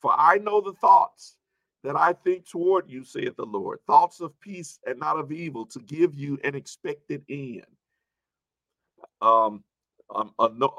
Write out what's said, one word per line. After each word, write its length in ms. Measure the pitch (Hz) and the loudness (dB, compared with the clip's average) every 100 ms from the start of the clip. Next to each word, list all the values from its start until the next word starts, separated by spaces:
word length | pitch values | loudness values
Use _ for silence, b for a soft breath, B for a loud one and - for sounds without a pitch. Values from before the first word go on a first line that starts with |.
"For 120 | 131 - | 0 4
I 220 | 156 190 | 6 6
know 220 | 208 208 | 4 -2
the 120 | 196 | -2
thoughts 640 | 190 - 196 - _ - _ _ _ _ _ | -2 6 6 4 _ -20 _ _ _ _ _
that 120 | 135 143 | -6 0
I 160 | 160 | 2
think 320 | 175 185 185 | 2 -2 -4
toward 460 | 175 170 175 190 - | _ -4 0 0 0
you, 140 | 127 | -14
saith 320 | 131 113 110 113 | -14 -8 -8 -8
the 80 | |
Lord, 340 | 113 104 92 - - | -8 -8 -8 -10 2
thoughts 340 | 147 175 - | 4 4 -6
of 180 | 165 _ | -16 _
peace 400 | - 185 165 - - | -18 -16 -16 -14 -12
and 120 | 123 | -8
not 200 | 151 156 | -4 -4
of 120 | 143 | -6
evil, 320 | 156 170 123 110 | -8 -8 -10 -12
to 120 | - | -14
give 340 | 120 151 175 | -14 0 0
you 240 | 143 143 135 | 0 -8 -6
an 120 | - | -6
expected 680 | 139 139 - 180 147 _ 143 143 | -8 -14 -14 -10 -12 _ -14 -12
end." 380 | 143 135 104 - _ _ _ _ _ _ _ _ _ _ _ _ _ - _ | -12 -12 -14 -18 _ _ _ _ _ _ _ _ _ _ _ _ _ -20 _
Um, 420 | 110 113 110 104 _ _ _ _ _ | 2 4 2 -2 _ _ _ _ _
a, 360 | 104 107 - 113 | -10 -10 -2 -2
no-, 280 | 113 135 | 0 -4